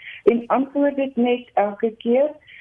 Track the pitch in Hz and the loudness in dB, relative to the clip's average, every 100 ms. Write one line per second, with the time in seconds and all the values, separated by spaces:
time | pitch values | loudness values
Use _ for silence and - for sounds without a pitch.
0 | - - - 233 - 240 277 285 285 277 | -18 -2 2 2 0 -2 0 0 0 0
1 | 269 254 247 247 247 - 202 208 226 214 | -4 0 0 0 -2 -2 -2 -2 -6 -4
2 | 233 247 294 294 _ - | 0 2 0 -4 _ -20